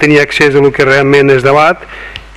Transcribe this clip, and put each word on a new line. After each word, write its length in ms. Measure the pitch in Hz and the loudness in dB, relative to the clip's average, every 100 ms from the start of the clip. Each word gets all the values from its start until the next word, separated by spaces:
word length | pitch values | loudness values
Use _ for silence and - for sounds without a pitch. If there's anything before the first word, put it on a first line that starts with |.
tenir 180 | 151 147 | 2 0
accés 320 | 143 - 147 | 0 -2 0
a 80 | 139 | 2
lo 140 | 139 131 | 0 0
que 80 | |
realment 480 | 135 135 139 143 139 | 0 0 2 2 2
es 160 | 131 127 | 0 2
debat. 400 | 147 156 180 - - - - - | 0 0 -2 -10 -20 -18 -20 -12